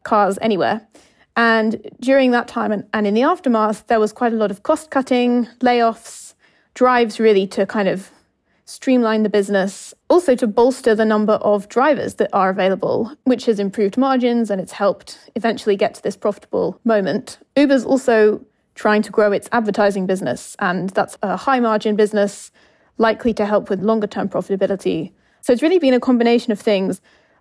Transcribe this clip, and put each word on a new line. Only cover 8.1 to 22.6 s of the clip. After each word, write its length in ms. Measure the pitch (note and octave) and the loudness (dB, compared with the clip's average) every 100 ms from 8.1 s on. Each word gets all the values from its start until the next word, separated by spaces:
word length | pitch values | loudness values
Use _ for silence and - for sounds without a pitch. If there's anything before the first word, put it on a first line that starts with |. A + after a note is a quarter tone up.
| _ _ _ _ _ - | _ _ _ _ _ -20
streamline 560 | - - B3+ A3+ A3 | -8 0 2 2 2
the 80 | G#3+ | 0
business, 640 | G#3 G3 G3 F#3+ - - - - | 0 0 0 -2 -6 -18 -8 2
also 240 | E4+ F4 | 2 4
to 120 | B3 A#3 | 0 0
bolster 480 | G3+ A#3+ B3+ A#3+ | 2 2 2 0
the 120 | G#3+ A3 | 2 2
number 260 | G#3+ G#3+ | 0 2
of 380 | G#3+ G#3 G#3 G3+ | 0 2 0 -2
drivers 460 | A#3+ C#4+ C4 - - | 0 2 0 -2 -4
that 120 | G#3 | -2
are 160 | G3 F#3+ | 0 0
available, 600 | F#3+ F#3+ F#3+ D#3+ B2 A3 D4+ | 0 0 0 -2 -2 -4 -4
which 220 | C4 A#3+ - | -2 0 0
has 120 | G3+ | -2
improved 380 | G3+ G#3+ G3 B3+ | -2 -2 -2 0
margins 540 | C4+ C4 A#3+ A#3+ G#3+ | 0 0 0 0 -2
and 100 | G3 | -4
it's 120 | F3+ | -6
helped 580 | - G3+ F3+ - - - A#3+ | -2 -2 -2 -8 -20 -12 -6
eventually 380 | A3+ B3+ A3 | -4 -2 -2
get 200 | G3 G#3 | 0 0
to 80 | - | -4
this 160 | - - | -8 -4
profitable 600 | G#3+ G3 - G3+ F3+ F#3 | -4 -6 -6 -4 -4 -2
moment. 540 | A#3 G#3+ F#3 G3 - - _ - | 0 0 0 -4 -6 -20 _ 0
Uber's 260 | C#4+ C#4 | 2 2
also 640 | A3 C4+ B3+ A3 G#3+ G#3 - _ _ | 2 0 2 4 4 2 -8 _ _
trying 260 | - G#3+ G#3+ | -4 0 0
to 100 | G#3 | 0
grow 220 | - G#3 | 0 2
its 160 | G3 - | 0 -2
advertising 520 | A#3+ G#3+ G3 G#3 G3+ | -2 -2 0 0 0
business, 500 | F#3 F#3+ - - - - | -2 -2 -4 -8 -10 -6
and 320 | G3 F3+ F#3 | -4 -4 -4
that's 260 | G#3+ - - | -4 -4 -4
a 120 | G3+ | -6
high-margin 640 | F#3 - B3+ A#3 G#3+ A3 G#3 | -4 0 0 0 0 -2 0
business, 560 | G#3 G#3 G3+ - - _ | 0 0 -2 -4 -20 _